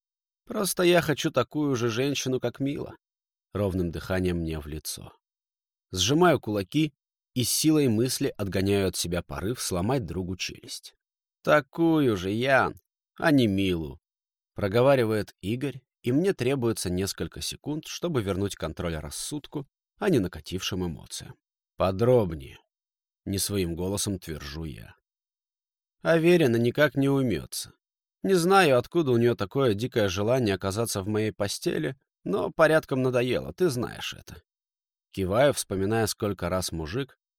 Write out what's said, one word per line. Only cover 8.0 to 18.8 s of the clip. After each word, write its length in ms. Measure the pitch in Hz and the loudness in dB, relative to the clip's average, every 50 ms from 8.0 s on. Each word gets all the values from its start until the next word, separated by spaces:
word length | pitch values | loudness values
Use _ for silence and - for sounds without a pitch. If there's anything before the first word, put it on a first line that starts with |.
| 123 131 - - 143 127 - | 0 -2 -2 -4 -4 -6 -4
отгоняю 520 | - 101 95 87 98 95 98 101 101 95 92 | -6 -8 -4 -2 0 2 2 2 2 2 0
от 80 | 87 | -2
себя 260 | - - 85 87 85 | -4 -4 -4 -4 -4
порыв 380 | - - 69 71 85 104 127 - | -6 -6 -10 -6 -6 -6 -6 -6
сломать 460 | - - 92 87 92 110 135 139 104 | -6 -4 -2 -2 0 0 -2 -2 -4
другу 300 | 76 82 92 92 87 95 | -4 -6 -6 -6 -6 -6
челюсть. 580 | 90 - - - - - - - - - - _ _ _ _ _ _ _ _ _ _ | -8 -8 -10 -10 -14 -16 -16 -16 -16 -16 -20 _ _ _ _ _ _ _ _ _ _
"Такую 760 | _ 165 151 151 139 - _ 165 170 165 160 156 143 127 107 | _ 2 2 2 2 -2 _ 0 2 4 4 4 4 2 2
же, 140 | 92 87 95 | 0 -2 -2
Ян, 480 | 104 113 123 135 135 123 104 76 - - _ _ _ _ _ _ _ | -2 -2 0 2 4 4 2 2 -2 -8 _ _ _ _ _ _ _
а 160 | - - 165 | -2 2 4
не 140 | 147 135 123 | 4 4 4
Милу", 540 | 107 95 95 98 95 90 82 78 71 65 - _ _ _ _ _ _ _ _ _ _ _ - | 4 2 2 2 0 0 -2 -4 -8 -12 -16 _ _ _ _ _ _ _ _ _ _ _ -6
проговаривает 800 | 95 98 101 120 123 139 139 131 117 110 110 107 95 - _ _ | -4 0 2 4 4 6 4 4 4 2 0 -2 -2 -6 _ _
Игорь, 400 | - 92 117 127 143 139 127 127 _ _ _ _ | -6 -6 -4 -4 -4 -8 -8 -10 _ _ _ _
и 80 | _ 120 | _ 0
мне 240 | 127 147 180 196 - | 0 2 2 0 0
требуется 560 | - 120 123 139 135 120 117 110 - - 95 | 0 0 0 0 2 0 -2 -2 -2 -4 -4
несколько 500 | 90 90 98 95 - - 90 80 - - | -2 -2 -2 -4 -4 -6 -8 -8 -8 -10
секунд, 460 | - - - - - 135 151 160 - | -10 -10 -10 -10 -8 -8 -8 -8 -8
чтобы 360 | - - - - 175 156 123 | -12 -10 -6 -6 -2 -2 -2
вернуть 340 | 98 98 95 90 101 98 - | -2 -2 -2 -2 -2 -4 -4
контроль 400 | - - 80 78 - | -6 -8 -8 -6 -4